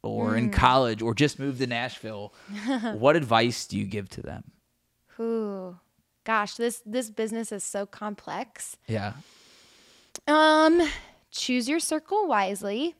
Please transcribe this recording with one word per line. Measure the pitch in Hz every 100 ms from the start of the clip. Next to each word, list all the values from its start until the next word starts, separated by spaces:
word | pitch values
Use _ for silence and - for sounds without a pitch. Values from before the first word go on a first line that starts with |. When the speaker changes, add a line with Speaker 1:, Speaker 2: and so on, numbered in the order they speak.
Speaker 1:
or | 110 107 113 110
in | 120
Speaker 2:
Mm. |
Speaker 1:
college | 101 127 131 123 110
or | 113
just | 104 147 -
moved | 139 127
to | 131
Nashville. | 117 123 - 110 107 104 - -
Speaker 2:
<laughs> | 202 214 262 226
Speaker 1:
What | 104 127 165
advice | 131 113 120 120 -
do | 95
you | 101
give | 104 98
to | -
them? | - - - _ _ _ _ _ _ -
Speaker 2:
Ooh, | 226 226 208 196 185 180 _ _ _ _
gosh, | - 220 208
this, | - 233 220 214
this | 240 220
business | 214 220 226 226
is | 208
so | - 202 202
complex. | - 214 202 - 185 262 - - - -
Speaker 1:
Yeah. | 110 101 123 - _ _ _ _ _ _ _ _ - -
Speaker 2:
Um, | 302 311 311 320 339 311 - - _ _
choose | - - 247 233
your | 320
circle | - 311 - 415 381
wisely. | 214 190 196 202 214 330 330